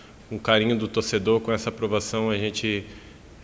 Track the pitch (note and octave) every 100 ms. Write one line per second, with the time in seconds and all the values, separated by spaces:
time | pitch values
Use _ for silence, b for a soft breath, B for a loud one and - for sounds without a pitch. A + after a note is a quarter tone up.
0 | B B - A2 - A2 A2 A#2 G#2+ -
1 | - G#2 F#2+ A2+ A2+ A2 A2+ - A2 G#2
2 | G2 A2+ A2 G#2 G#2+ G2+ A2 G2+ G2+ B
3 | B B B -